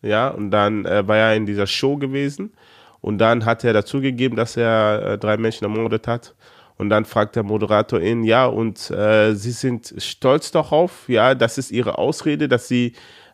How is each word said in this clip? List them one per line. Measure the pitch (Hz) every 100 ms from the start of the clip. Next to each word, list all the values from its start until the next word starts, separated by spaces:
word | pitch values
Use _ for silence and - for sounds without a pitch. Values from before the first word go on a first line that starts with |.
ja, | 107 107 131
und | - 104
dann, | 104 104 107
äh, | 82 101 98
war | 107
er | 110 110
in | 104
dieser | 101 98
Show | - 135 143
gewesen | 139 139 143 143 208 - _ - - _
und | - 104
dann | 110 117
hat | 113 113
er | 120
dazugegeben, | 107 - 139 135 120 131 113
dass | 120 -
er, | 117 110 107 104 101
äh, | 104
drei | 107 107
Menschen | 113 -
ermordet | 104 110 113 113 -
hat. | 120 - _ _ _ _ -
Und | 101
dann | 107
fragt | 110 113 107 120
der |
Moderator | 101 107 104 107 104 107
ihn, | 95 117
Ja, | 113 117 127
und, | 110 113 92 -
äh, | 92 107 110 107 104
Sie | 113
sind | 120 135 120 - -
stolz | - - 131 151 -
darauf, | 165 151 151 180 - -
ja, | 113 127 135
das | 117 -
ist | -
Ihre | 117 - -
Ausrede, | 113 151 156 147 147
dass | 123 -
Sie | 123 120 - - - -